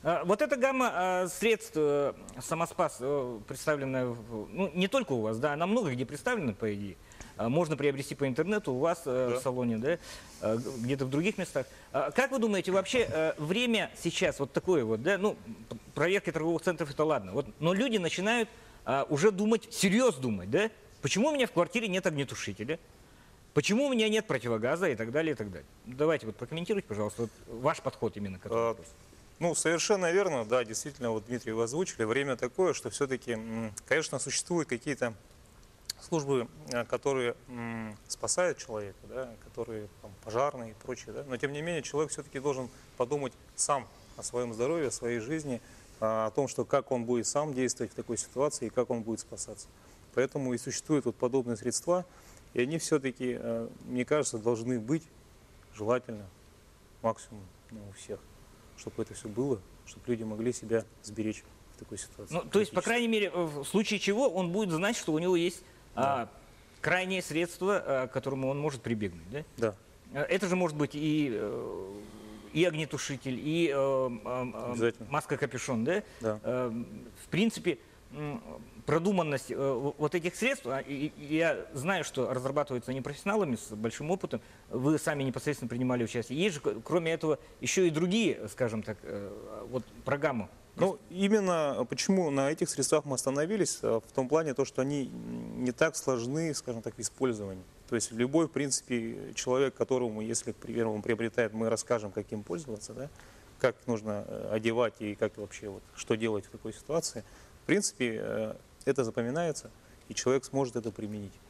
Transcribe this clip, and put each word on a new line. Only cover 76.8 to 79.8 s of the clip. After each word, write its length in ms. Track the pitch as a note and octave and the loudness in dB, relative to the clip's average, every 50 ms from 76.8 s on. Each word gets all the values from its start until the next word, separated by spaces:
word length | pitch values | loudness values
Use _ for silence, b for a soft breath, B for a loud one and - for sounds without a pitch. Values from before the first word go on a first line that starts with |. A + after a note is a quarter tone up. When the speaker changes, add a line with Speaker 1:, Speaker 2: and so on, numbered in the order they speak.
| A#2 - - - - - - - - | -6 -8 -10 -14 -14 -16 -18 -18 -10
Speaker 1:
в 40 | - | -2
принципе, 480 | - D#3+ G#3+ A3+ - - - F3 D3 B B B B B - - | 2 2 2 2 2 0 -2 -2 -2 B B B B B -20 -14
м, 300 | C#3 C#3+ D3+ D3 C#3+ - - - - - - - - - - | -10 -8 -8 -6 -8 -8 -10 -12 -14 -14 -16 -18 -20 -8 -2
продуманность, 680 | - C#3+ E3 E3 G3+ G3+ F#3 E3 D3+ C#3+ C3 - - | 2 2 2 4 4 2 2 2 2 0 -2 -2 -4
э, 40 | - | -4
в-, 380 | G#2 C#3 C3+ C3+ A#2 | 0 0 0 0 0